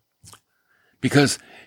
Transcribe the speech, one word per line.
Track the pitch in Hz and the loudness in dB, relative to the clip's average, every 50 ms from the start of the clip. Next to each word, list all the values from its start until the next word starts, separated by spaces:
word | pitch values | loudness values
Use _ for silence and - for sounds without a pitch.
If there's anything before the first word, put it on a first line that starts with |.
| _ _ _ _ - - - - _ _ _ _ _ _ _ _ _ _ _ _ | _ _ _ _ -20 -20 -20 -20 _ _ _ _ _ _ _ _ _ _ _ _
Because | - 127 - 143 139 - - - - - - - - | -4 0 0 2 0 0 -2 -8 -14 -20 -20 -20 -20